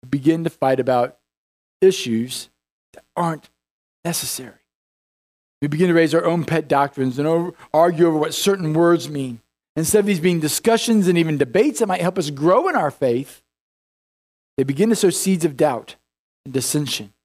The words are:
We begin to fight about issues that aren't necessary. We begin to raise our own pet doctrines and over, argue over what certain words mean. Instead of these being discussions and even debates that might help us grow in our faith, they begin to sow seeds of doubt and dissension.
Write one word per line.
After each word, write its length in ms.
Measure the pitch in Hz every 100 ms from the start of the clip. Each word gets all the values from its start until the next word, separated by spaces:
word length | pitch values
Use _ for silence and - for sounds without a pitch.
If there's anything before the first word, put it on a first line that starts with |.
We 60 | -
begin 360 | 143 131 165
to 60 | 165
fight 300 | - 135 131
about 380 | 127 127 123 - _ _ _ _ _ _
issues 680 | 190 185 123 113 123 127 - _ _ _ _
that 100 | - _ -
aren't 320 | 170 156 _ _ _ _ _ _
necessary. 540 | 170 165 127 - 123 - _ _ _ _ _ _ _ _ _ _
We 60 | 147
begin 200 | 151 180
to 60 |
raise 200 | 170 165
our 100 | 160
own 200 | 170 170
pet 240 | 151 160 151
doctrines 500 | 139 143 143 131 127
and 100 | 151
over, 260 | 165 175 170 -
argue 340 | 151 170 160 175
over 120 | 156
what 160 | 151
certain 380 | - 196 196 160
words 360 | 156 170 170 131
mean. 320 | 147 135 117 _ _ _
Instead 240 | - 160 214
of 80 | 202
these 140 | 190
being 200 | 175 170
discussions 680 | 151 - 226 226 233 220 175
and 120 | 170
even 180 | 160 147
debates 440 | 135 180 285 -
that 60 | 214
might 140 | 180
help 160 | 175 185
us 140 | 151
grow 380 | 139 160 196 370
in 80 | 285
our 140 | 156
faith, 520 | - 131 120 139 - _ _ _ _ _ _ _ _ _ _ _ -
they 80 |
begin 240 | 135 139 214
to 80 | 220
sow 140 | 190
seeds 340 | - 190 190
of 100 | 160
doubt 420 | 131 151 117 - - _ _ _ _ -
and 80 |
dissension. 580 | 131 123 151 143 - 101 _